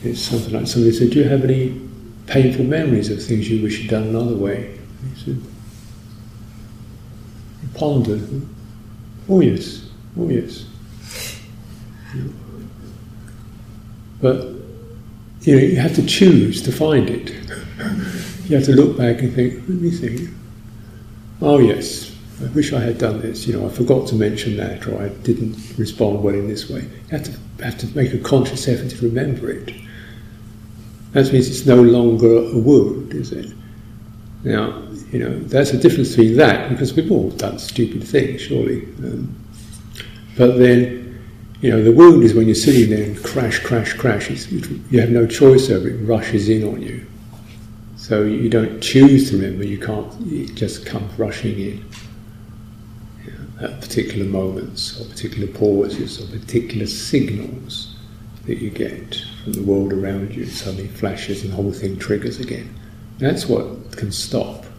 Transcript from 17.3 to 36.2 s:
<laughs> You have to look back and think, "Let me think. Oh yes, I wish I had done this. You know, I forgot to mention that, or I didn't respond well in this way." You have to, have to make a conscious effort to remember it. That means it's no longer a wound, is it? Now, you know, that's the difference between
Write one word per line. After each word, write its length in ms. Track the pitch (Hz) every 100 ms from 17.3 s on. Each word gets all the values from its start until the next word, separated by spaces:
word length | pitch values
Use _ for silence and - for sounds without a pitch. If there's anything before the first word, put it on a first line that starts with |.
| - - - - -
<laughs> 260 | 220 - - - - -
You 120 | - 143
have 100 | 147
to 60 |
look 240 | 127 151 -
back 260 | 120 117
and 100 | 131
think, 220 | 127 123 - -
"Let 100 | 180
me 120 | 170
think. 400 | - 120 - - - - - - - - - - - - -
Oh 160 | 151 143
yes, 560 | 117 98 - - - - - -
I 60 | 131
wish 260 | 147 139
I 60 | 135
had 180 | 117 117
done 240 | 113 110
this. 240 | 113 - 113
You 100 | 107
know, 100 | 101
I 40 |
forgot 360 | - 120 123 -
to 60 |
mention 440 | 113 107 107 120 101
that, 280 | 98 - -
or 140 | 104
I 80 | 101
didn't 480 | - - - 110 - - -
respond 440 | 107 - 107 104
well 120 | 104
in 140 | 101 101
this 200 | 104 -
way." 120 | -
You 360 | - - - 151
have 60 |
to, 420 | - - - -
have 140 | 127 -
to 80 | 117 147
make 160 | 123
a 60 | -
conscious 500 | - 135 123 - -
effort 220 | 120 123
to 160 | - 120
remember 440 | 117 143 123 -
it. 220 | - - - - - - - - - - - - - - - -
That 200 | 139 135
means 160 | 135 123
it's 160 | -
no 160 | 139 123
longer 480 | 120 120 120 113 117
a 300 | 117 117 117
wound, 560 | 117 139 - - -
is 180 | - -
it? 220 | - - - - - - - - - - -
Now, 380 | - 110 110 - - - -
you 80 | 120
know, 180 | 120 127
that's 260 | - 131 143
the 80 | 127
difference 320 | 170 - 123
between 260 | -